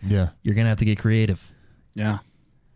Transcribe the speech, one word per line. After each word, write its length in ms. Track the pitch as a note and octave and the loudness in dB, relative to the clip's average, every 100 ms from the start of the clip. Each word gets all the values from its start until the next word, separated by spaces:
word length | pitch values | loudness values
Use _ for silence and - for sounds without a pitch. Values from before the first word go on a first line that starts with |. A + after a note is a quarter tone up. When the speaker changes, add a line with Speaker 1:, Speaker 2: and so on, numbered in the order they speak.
Speaker 1:
Yeah. 280 | G2 G#2 F2+ - | -2 0 0 -2
Speaker 2:
You're 140 | - G#2+ | -2 0
gonna 140 | A2+ | 0
have 100 | G#2+ | 2
to 60 | A2 | 0
get 120 | G#2 | 0
creative. 560 | A2 A2 G#2+ F2+ - - _ _ _ | 2 2 0 -2 -8 -20 _ _ _
Speaker 3:
Yeah. 240 | - G#2+ G2+ - _ _ _ _ | -6 -4 -4 -8 _ _ _ _